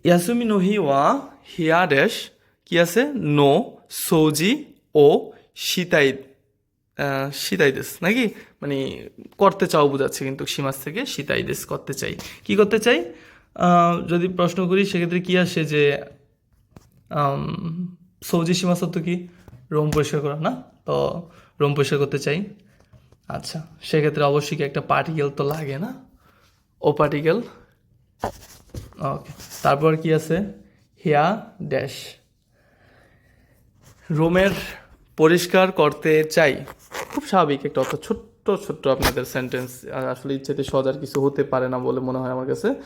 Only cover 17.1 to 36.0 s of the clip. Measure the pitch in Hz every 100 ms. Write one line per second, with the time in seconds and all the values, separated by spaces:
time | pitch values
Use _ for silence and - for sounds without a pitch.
17.1 | 147 143 139 151 - 170 170 180 - _
18.1 | _ - 170 165 175 180 175 170 175 165
19.1 | 175 - - - - - 151 151 151 143
20.1 | 151 143 151 180 254 - _ - 143 139
21.1 | 170 175 - _ - 143 147 135 143 139
22.1 | 139 139 160 202 - _ _ _ - _
23.1 | _ - - - 160 - - - 156 151
24.1 | 151 143 147 147 143 139 147 - 143 139
25.1 | 156 143 143 139 160 143 139 233 262 -
26.1 | _ _ _ _ _ _ _ 151 147 147
27.1 | 147 156 208 233 - _ _ _ _ _
28.1 | _ - - - - _ - - - 135
29.1 | 143 - - - - 143 139 156 160 160
30.1 | 156 - 170 208 - - _ _ _ 160
31.1 | 147 165 226 - - 156 131 139 - -
32.1 | - _ _ _ _ _ _ _ _ _
33.1 | _ _ _ _ _ _ _ - _ -
34.1 | 156 165 180 190 175 - - - _ _
35.1 | - 156 170 175 185 185 185 147 143